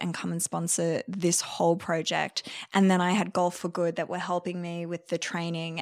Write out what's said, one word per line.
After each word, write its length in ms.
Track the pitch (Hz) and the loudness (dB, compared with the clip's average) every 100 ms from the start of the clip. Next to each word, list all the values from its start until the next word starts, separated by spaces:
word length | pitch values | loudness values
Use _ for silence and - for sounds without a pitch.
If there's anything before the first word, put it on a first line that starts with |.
and 100 | 175 | -6
come 180 | 170 175 | -4 -4
and 120 | 170 | -2
sponsor 600 | - 170 170 - 170 156 - | -2 -2 0 0 2 0 -2
this 320 | 190 175 - | 0 2 2
whole 360 | - - 170 170 | 0 2 2 2
project. 680 | - 165 160 160 151 - - - - | 0 -2 0 0 0 -4 -8 -12 0
And 160 | 196 190 | 6 6
then 100 | 185 | 6
I 120 | 180 | 4
had 200 | 202 180 | 2 2
Golf 240 | 180 175 - | 2 0 0
for 120 | 170 | -6
Good 280 | 180 170 165 | 0 0 0
that 120 | 160 | -2
were 100 | 180 | -4
helping 420 | 175 180 180 175 | -2 -2 -2 -6
me 240 | 175 170 | -6 -6
with 240 | 170 170 - | -6 -8 -4
the 80 | 170 | -4
training 640 | - 175 170 165 165 165 | -2 -2 -2 -2 -4 -6